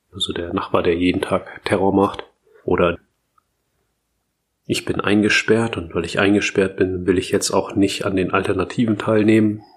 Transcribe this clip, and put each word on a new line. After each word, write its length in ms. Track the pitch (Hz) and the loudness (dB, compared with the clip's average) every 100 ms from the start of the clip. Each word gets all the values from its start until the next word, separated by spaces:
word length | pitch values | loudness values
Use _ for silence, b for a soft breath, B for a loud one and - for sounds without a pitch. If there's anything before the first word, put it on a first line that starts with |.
| _ | _
Also 180 | 95 92 | -8 -6
der 220 | 92 85 | -6 -4
Nachbar, 300 | 98 - 98 | -6 -2 0
der 120 | 90 87 | 0 0
jeden 260 | 90 95 | 0 0
Tag 440 | - 92 - - - | -2 -4 -4 -12 -2
Terror 280 | 98 95 | 0 2
macht, 320 | 98 101 - - _ b b | 2 2 -2 -14 _ b b
oder 360 | - 87 90 82 _ _ _ _ _ _ _ _ _ _ _ _ _ _ _ _ - | -2 2 2 0 _ _ _ _ _ _ _ _ _ _ _ _ _ _ _ _ -6
ich 200 | - - | -4 -2
bin 160 | - | -4
eingesperrt 760 | 95 104 104 - - 110 113 101 | 2 2 4 2 2 2 0 -6
und 180 | 82 90 | -6 -6
weil 100 | 85 | -4
ich 140 | - | 0
eingesperrt 580 | 98 104 - - 95 - | 2 2 2 0 0 0
bin, 300 | 92 92 90 | -2 0 0
will 100 | 92 | 0
ich 140 | 92 | 0
jetzt 180 | 101 - | -2 0
auch 260 | 98 - - | -2 -2 0
nicht 300 | 98 - 101 | 0 0 -4
an 100 | 95 | -2
den 160 | 90 | 0
Alternativen 680 | 98 95 92 90 - 113 104 | 0 0 -2 -4 -2 0 0
teilnehmen 640 | - 110 107 110 107 107 - | 0 2 4 4 4 0 -10